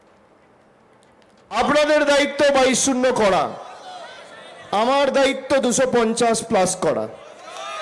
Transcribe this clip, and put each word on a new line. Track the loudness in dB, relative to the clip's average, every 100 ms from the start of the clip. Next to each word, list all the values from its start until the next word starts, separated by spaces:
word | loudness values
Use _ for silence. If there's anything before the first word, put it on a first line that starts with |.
| _ _ _ _ _ _ _ _ _ _ _ _ _ _ -8
আপনাদের | -4 2 2 4 2 4
দায়িত্ব | 2 2 2 2
বাইশ | 4 2 2 0
শূন্য | 0 0
করা, | 2 2 2 -2 -6 -16 -18 -18 -18 -18 -20 -20 -20 -20 -20 -6
আমার | -2 0 2 2
দায়িত্ব | 2 0 0 0 0
দুশো | 2 0 0
পঞ্চাশ | 2 0 2 0 0
প্লাস | 0 0 0 0
করা। | -2 -2 -4 -10 -20 -20 -18 -14 -12 -10